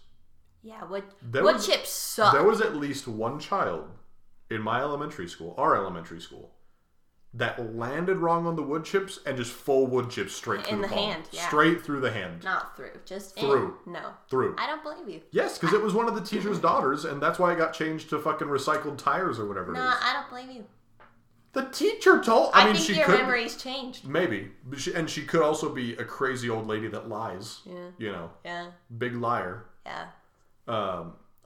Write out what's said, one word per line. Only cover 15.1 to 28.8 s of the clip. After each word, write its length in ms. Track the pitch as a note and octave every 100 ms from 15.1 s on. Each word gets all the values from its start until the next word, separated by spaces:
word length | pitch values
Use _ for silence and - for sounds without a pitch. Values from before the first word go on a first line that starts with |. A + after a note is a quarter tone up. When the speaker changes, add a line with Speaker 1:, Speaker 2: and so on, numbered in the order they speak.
| D#3+ -
Speaker 2:
Yes, 280 | G#3+ G4 -
'cause 140 | D#3+
it 100 | G#3+
was 120 | G#3+
one 140 | G3+ A3+
of 60 |
the 80 | G#3
teacher's 360 | F3 G#3 G3+ F3
daughters, 460 | D#3+ C#4 C3+ C#3+
and 160 | D3+ C#3+
that's 160 | D3+ E3+
why 140 | F3
it 40 | F3
got 160 | D#3+
changed 340 | - D#3 D#3+ -
to 80 | D3+
fucking 300 | D#3 D3+ D3
recycled 500 | C#3 - D3+ D3 C3+
tires 400 | C3+ D#3 F#3 A2+
or 80 | G#2
whatever 260 | G2 F2+
Speaker 1:
Nah, 80 | B3 B3+
Speaker 2:
it 20 | B3
is. 40 |
Speaker 1:
I 80 | B3
don't 140 | C#4 C4
believe 200 | B3 C4 B3+
you. 100 | G#3 _ _ _ - _ _ _ _
Speaker 2:
The 140 | C4 B3+
teacher 500 | - G4+ A4+ F#4 F4
told, 280 | A#3 A3+ -
I 80 | A3+
Speaker 1:
I 20 | G#3+
Speaker 2:
mean, 80 |
Speaker 1:
think 120 | G#3 -
Speaker 2:
she 100 | G3+
Speaker 1:
your 100 | D4+
Speaker 2:
could 140 | B3+
Speaker 1:
memory's 360 | B3+ A#3+ A#3 -
changed. 500 | C4 C4+ B3+ - C3+
Speaker 2:
Maybe. 460 | D#3 F3 G2+ - -
But 160 | B2+ C#3
she... 120 | F3
and 140 | E3+ D#3
she 160 | -
could 180 | - E3+
also 260 | D3+ D#3 D3+
be 220 | C3+ A#2+ A#2
a 80 |
crazy 440 | A#2+ - C3 B2+ A#2+
old 160 | A2 G#2+
lady 220 | G#2+ A2
that 200 | G#2 G#2
lies. 520 | G#2+ A2 F#2 A2+ -
Speaker 1:
Yeah. 260 | - F3+ F3+ F3+
Speaker 2:
You 140 | G#2+
know? 180 | F2+ E2+ -
Speaker 1:
Yeah. 260 | E3+ F3 F3 F3